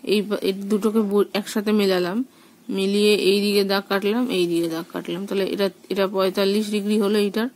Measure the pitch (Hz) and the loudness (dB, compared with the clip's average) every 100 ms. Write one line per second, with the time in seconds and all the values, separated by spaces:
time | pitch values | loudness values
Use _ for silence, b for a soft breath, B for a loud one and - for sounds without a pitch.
0 | - 208 202 208 - 196 196 214 214 220 | 0 0 0 -2 -2 -4 -2 0 2 0
1 | 208 202 202 196 202 220 208 214 202 185 | 2 2 0 -2 -4 -4 0 2 2 2
2 | 180 214 262 B B B - 196 196 202 | 0 -4 -6 B B B -8 -2 0 2
3 | 208 208 185 202 202 202 196 196 196 196 | 4 4 4 2 2 2 2 0 0 -2
4 | 202 226 247 185 175 170 170 160 170 175 | 0 0 0 0 0 0 -2 -4 -8 -10
5 | 175 170 196 196 185 196 196 - - 202 | -6 -8 -4 -4 -2 -2 -4 -4 -8 -2
6 | 190 196 190 185 196 208 208 208 202 214 | -2 0 0 0 0 0 -2 -2 0 0
7 | 202 214 208 208 240 | 2 2 0 -2 -6